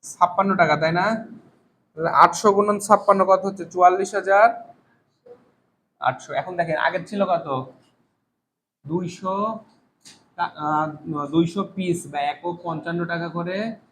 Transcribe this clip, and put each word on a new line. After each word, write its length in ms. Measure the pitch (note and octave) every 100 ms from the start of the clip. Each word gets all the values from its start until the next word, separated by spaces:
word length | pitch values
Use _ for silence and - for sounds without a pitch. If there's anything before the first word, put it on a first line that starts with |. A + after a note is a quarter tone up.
ছাপ্পান্ন 540 | - - F3 F3 G3 F#3
টাকা, 220 | E3 D3+
তাই 140 | D#3+
না? 240 | E3+ G3 A3+ - - _ _ _ _ _
তাহলে 160 | - D#3+
আটশো 440 | - F3 - G#3+
গুণন 260 | G3+ G3+ G#3
ছাপ্পান্ন 460 | G3+ G3+ - G3 F#3
কত 200 | F#3+ F#3+
হচ্ছে? 200 | F#3+ E3
চুয়াল্লিশ 500 | F3+ F3+ F#3 F#3+ G3+
হাজার 540 | F#3 G3 A3+ A#3 - - _ _ _ _ _ - _ _ _ _ _ _
আটশো। 340 | - C3 -
এখন 240 | C#3 E3+ F3
দেখেন 200 | E3 D#3
আগের 300 | - F3+ -
ছিল 180 | G3+ F#3+
কত? 480 | E3+ D#3 C3+ C3 - _ _ _ _ _ _ _ _ _ _ C#3
দুইশো 720 | E3 F3+ - F#3+ G3 G#3+ A3+ - _ _ _ - - _ -
টা-, 200 | F3 -
আহ, 720 | D3+ D#3 D#3 D3+ - D3+ C#3+
দুইশো 360 | D#3+ E3 G3 G3 -
পিস 320 | F3+ E3+ C#3+
বা 120 | C#3+
একক 400 | C#3+ D3 F3 E3+
পঞ্চান্ন 420 | F3 D#3 D#3+ E3+ E3+
টাকা 240 | E3+ E3+
করে 460 | E3+ E3+ F#3+ A3+ - _